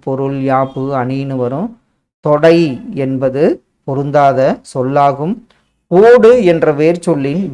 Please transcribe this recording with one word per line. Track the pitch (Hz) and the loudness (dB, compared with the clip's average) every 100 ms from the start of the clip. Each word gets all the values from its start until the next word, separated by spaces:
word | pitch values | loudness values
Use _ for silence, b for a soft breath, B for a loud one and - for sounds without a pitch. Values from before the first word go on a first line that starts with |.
பொருள், | - 131 139 139 | -8 -4 -4 -4
யாப்பு, | 135 131 135 135 135 | -2 -2 -2 -4 -6
அணின்னு | 135 123 135 139 131 | -4 -4 -6 -6 -6
வரும். | 120 135 226 - _ _ _ _ | -4 -6 -8 -12 _ _ _ _
தொடை | 156 147 165 170 160 120 - | -2 2 4 4 0 -4 -10
என்பது | 135 135 131 131 131 180 359 _ _ | -6 -4 -2 -4 0 0 -2 _ _
பொருந்தாத | - 135 143 147 139 131 139 247 - | -8 -6 -2 2 2 2 0 -2 -8
சொல்லாகும். | 139 127 143 143 127 156 - - _ _ _ _ | -6 -4 0 0 0 -4 -8 -12 _ _ _ _
ஓடு | 175 226 247 220 247 | 4 6 6 6 4
என்ற | 180 165 151 | 2 2 0
வேர் | 143 156 175 | 0 0 0
சொல்லின் | 180 151 139 165 185 | -2 -2 -2 -4 -6